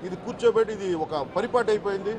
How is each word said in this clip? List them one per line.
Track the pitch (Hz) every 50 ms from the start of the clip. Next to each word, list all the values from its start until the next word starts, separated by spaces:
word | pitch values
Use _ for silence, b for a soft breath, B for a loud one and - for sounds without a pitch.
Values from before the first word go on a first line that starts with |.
| -
ఇది | 185 180
కూర్చోబెట్టి | 175 - 214 240 - 233 233 214 220 220 214 220
ఇది | 196 196 190 175
ఒక | 165 156 147 156 147 135 120 -
పరిపాటి | 175 208 226 190 247 233 196
అయిపోయింది. | 214 214 - 202 196 196 190 202 220